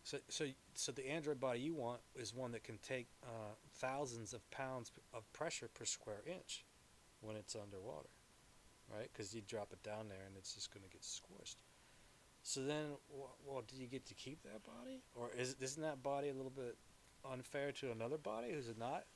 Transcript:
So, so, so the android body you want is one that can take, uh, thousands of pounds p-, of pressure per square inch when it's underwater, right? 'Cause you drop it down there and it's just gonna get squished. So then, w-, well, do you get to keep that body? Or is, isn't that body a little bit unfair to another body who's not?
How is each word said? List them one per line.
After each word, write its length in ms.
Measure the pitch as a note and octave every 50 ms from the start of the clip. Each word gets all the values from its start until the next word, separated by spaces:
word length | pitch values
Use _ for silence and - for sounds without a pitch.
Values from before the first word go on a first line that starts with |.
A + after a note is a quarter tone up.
| -
So, 140 | - - C#3 - -
so, 160 | - - D#3+ C#3+ C3 - - - -
so 160 | - - - C3
the 140 | C3+ C3 C3
android 320 | C#3+ E3 D3+ C#3+ D3+ B2+
body 180 | B2 C3 B2 A#2+
you 140 | B2+ D#3 E3
want 260 | D#3 B2 A#2 A#2+ B2 - - -
is 180 | - B2 G#2+ A2
one 200 | B2 C3 B2 A#2
that 100 | A2 -
can 140 | - A2+ G#2
take, 300 | - - C3 B2+ A#2+ - - - -
uh, 300 | B2+ A#2 A2+ A2 G#2 G#2+ - - - -
thousands 580 | - - C3 C3+ C#3 D3 C3 A#2+ A#2 A2+ G2 -
of 160 | A2+ - -
pounds 420 | - - C3+ C3 C3 C3 A#2 -
p-, 100 | - - - - -
of 180 | A#2+ G#2+ - -
pressure 340 | - D3+ E3+ D#3+ - - A2+ -
per 100 | - A#2
square 380 | - - - - - G#2+ G2+ A2
inch 380 | C#3+ F3 F#3 - - - - - - - - - - - - - - - -
when 140 | - A2 G#2+
it's 200 | G#2+ G#2 - -
underwater, 540 | A2+ G2+ G2+ G2+ F#2+ F#2 A2+ D2+ D2+ C#2+ - - - - - - - - - - - - - - - - -
right? 180 | G#2+ G#2+ A#2 - -
'Cause 200 | - A2 F#2+ G2
you 60 | A#2
drop 300 | G#2 G2+ - A2 G2+ G2
it 120 | - F#2 -
down 240 | A2 G#2 G#2+ A2 G#2+
there 140 | G2 F#2+ F#2+
and 100 | G2 G2 F#2+
it's 180 | F#2+ - -
just 180 | - - - -
gonna 140 | G#2 F#2+ F#2+
get 120 | - - -
squished. 520 | - - - - - F#3 G3+ - - - - - - - - - - - - - - - - - - - -
So 220 | - - - C#3 C3
then, 340 | C#3 D3+ D3+ D3+ D3 D3 C3+ - -
w-, 180 | D3 C3+ C#3 B2+ B2+ - -
well, 160 | C#3 C#3 C3 A#2+ G#2+
do 80 | B2 C3
you 100 | C3 A#2+
get 180 | B2 C3 - -
to 60 | -
keep 260 | - - C3+ C#3 E3 -
that 200 | - G#3 G#3+ G#3
body? 400 | - A3+ A#3 B3 B3+ C4 C4 B3+ - -
Or 140 | B2 A#2+ A#2+ - -
is, 180 | B2+ B2+ C3 B2+
isn't 200 | C3+ C3 C#3 D#3 D#3
that 180 | D#3 D3 C3+
body 280 | B2+ C#3 C#3 C#3+ C#3+ C#3+
a 40 | C3+
little 180 | C3 C3+ C3
bit 260 | B2+ C3+ C3 A#2+ A#2 - - - - - - - - - - C3+
unfair 420 | C3 B2+ B2+ - - C#3+ C#3 C#3+ C3+
to 180 | - - C3
another 260 | A#2 A2 A2+ A#2+ C#3+ D#3
body 340 | D3+ F#3+ - A2 - A#2+
who's 240 | A2+ D3+ B2+ A#2 A#2 A2
not? 280 | A#2 A#2+ C#3+ F3 - - -